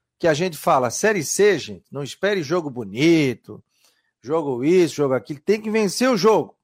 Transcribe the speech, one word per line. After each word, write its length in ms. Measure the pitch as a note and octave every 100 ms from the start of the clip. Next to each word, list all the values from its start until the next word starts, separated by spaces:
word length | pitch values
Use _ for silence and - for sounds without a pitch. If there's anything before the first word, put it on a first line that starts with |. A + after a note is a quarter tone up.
| _ _
que 80 | E3+
a 60 |
gente 240 | D3 F#3 D3+
fala, 320 | F3+ C#3+ A#2+
Série 340 | - G#3 G#3
C, 360 | C3+ - G3+ D#3
gente, 260 | A2 F#2 _
não 100 | C#3
espere 400 | C3+ - G3 G3+
jogo 280 | C#3 F3+ D3
bonito, 920 | B2 G2+ G#2+ D#3+ E3 C3+ A2+ - G#2+ _ _ _ _ _ _
jogo 420 | A#2+ D#3+ C#3+ B2
isso, 320 | C#3+ F#3 D#3+ -
jogo 180 | C#3
aquilo, 240 | B2+ - C#3+
tem 220 | - A3
que 100 | G#3+
vencer 400 | A3 G3+ - B3+
o 60 | A3
jogo. 400 | G#3+ F#3+ B2+ _